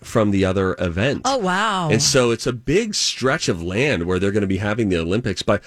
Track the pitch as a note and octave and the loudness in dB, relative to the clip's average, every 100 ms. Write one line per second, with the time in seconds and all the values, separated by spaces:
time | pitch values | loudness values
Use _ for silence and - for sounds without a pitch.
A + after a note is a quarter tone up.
0 | - A2+ G#2 G2 F#2 F#2+ F#2 - F2+ E2+ | -4 0 2 2 2 2 0 0 -2 0
1 | B2+ A#2+ C4 C4+ F#3 F#3 A3 F#3+ E3 D3 | -2 -2 -2 0 0 0 0 -2 0 2
2 | - C3 A#2+ A2+ C3 B2 - F3 A#3 - | 2 4 2 0 -4 -4 0 0 0 -2
3 | - - B2+ D#3 - F2+ E2+ G2 D3 F#2+ | -4 -2 -2 0 -2 -2 -2 0 0 0
4 | E2+ F#2 G2 G#2 F#2+ F#2+ G#2 A2 G#2 E2+ | 0 0 2 0 0 0 0 0 0 0
5 | E2 G#2+ A2+ F2+ - G2+ | 0 0 -2 -2 0 -2